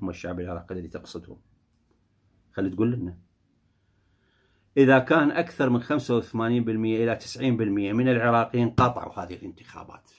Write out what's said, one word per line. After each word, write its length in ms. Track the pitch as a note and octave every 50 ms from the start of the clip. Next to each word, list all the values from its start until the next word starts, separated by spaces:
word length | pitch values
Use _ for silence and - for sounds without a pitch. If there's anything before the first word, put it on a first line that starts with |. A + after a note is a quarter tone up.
| G2+
هم 80 | F#2
الشعب 300 | E2+ - - F2+ F2+ F2
العراقي 340 | F2 F2+ F2 E2+ - - F#2+
الذي 140 | F2+ F2 E2+
تقصده؟ 480 | - F2 - - - E2+ - - - - _ _ _ _ _ _ _ _ _ _ _ _ _ _ _ _ _ _ _ _ _ _ -
خلي 180 | - G2 F#2+
تقول 220 | F2+ F2+ A2 A#2 B2
لنا. 260 | A#2+ F2+ F2 F2+ - _ _ _ _ _ _ _ _ _ _ _ _ _ _ _ _ _ _ _ _ _ _ _ _ _ _ _ _ _ _ -
إذا 220 | C#3+ C#3 B2+ C3+ C3
كان 320 | B2 - D#3+ D#3+ D3 D3
أكثر 400 | - - E3+ - - - D3 C3
من 100 | A#2+ A#2+ A#2+
خمسة 340 | - D3+ D3 B2+ - B2
وثمانين 480 | A#2 A2 - - A2+ A2+ A2+ A#2+ B2 A#2
بالمية 400 | A2 A2 A2 A2 A2 A2 A2 A#2
إلى 120 | A2+ A2+
تسعين 400 | A2 - - - A#2+ C3 C3 A#2+
بالمية 360 | A2 A2+ G#2 G2 G#2 G2+ G2 G#2+
من 160 | A#2 B2+ C3
العراقيين 600 | B2+ A#2 A2+ A#2+ A#2 A#2 A2+ - - B2 A#2+ A2+
قاطعوا 540 | - - B2+ A#2+ - - - - - G#2 F2+
هذه 100 | F2 F#2
الانتخابات، 760 | E2+ G2 F#2 E2 - - - - F#2 - - - - _ _ _